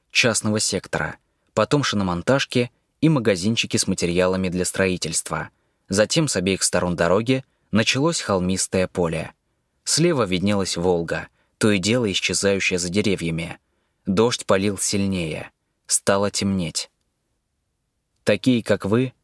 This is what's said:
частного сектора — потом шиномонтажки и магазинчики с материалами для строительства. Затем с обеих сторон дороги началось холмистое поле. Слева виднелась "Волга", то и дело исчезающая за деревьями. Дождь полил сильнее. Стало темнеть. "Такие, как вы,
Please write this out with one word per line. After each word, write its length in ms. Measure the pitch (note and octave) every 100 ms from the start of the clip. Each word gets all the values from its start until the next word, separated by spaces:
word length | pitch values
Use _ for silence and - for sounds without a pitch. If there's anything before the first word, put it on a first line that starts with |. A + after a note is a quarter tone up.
| _
частного 500 | - B2 G#2+ A2 G#2+
сектора — 580 | - F#2 - E2 D#2+ - _ _ _
потом 300 | - G#2+ D3
шиномонтажки 880 | C3 G#2 F#2+ F2 - C3+ - B2+ A#2+ _ _ -
и 80 | D#3
магазинчики 680 | D3 A2 F#2 G2 A#2 - A2+
с 100 | -
материалами 640 | F2+ F2 F2 F#2 F#2 F#2
для 160 | F2+ F2+
строительства. 840 | - F#2+ F2+ E2 E2+ - D#2+ D2 _ _ _ -
Затем 380 | G2 G#2+ E3 D3+
с 100 | G2
обеих 260 | F#2 F#2
сторон 320 | - F2+ F2+ E2+
дороги 480 | E2+ G2 A#2 C3 - _ _
началось 500 | G2+ G#2+ C3 D#3 E3
холмистое 680 | - F#2+ F2+ F#2+ - F#2+ F#2
поле. 460 | - E2+ E2 E2+ - _ _ _ _
Слева 400 | - - E3+ D3
виднелась 540 | G2+ F#2 G2 G2+ F#2 -
"Волга", 500 | F2+ E2+ E2 D#2+ - _ _ -
то 100 | A2
и 80 | G2+
дело 320 | F#2 B2 A2
исчезающая 680 | F2+ - F2+ G2 G2 - F#2
за 120 | F2
деревьями. 720 | G2 G#2 F2 E2 D#2+ E2+ - _ _ _ _ -
Дождь 400 | G2 A#2 - -
полил 320 | G2 G2+ F#2+
сильнее. 760 | - G2+ G2 F#2 D#2+ E2 - _ _ _ -
Стало 460 | - - G2 G2+
темнеть. 580 | - G2 G2 D#2+ - - _ _ _ _ _ _ _ _ _ _ _ _ _ -
"Такие, 380 | G#2 - A#2+
как 220 | - G2+ G2
вы, 280 | A2+ C3 _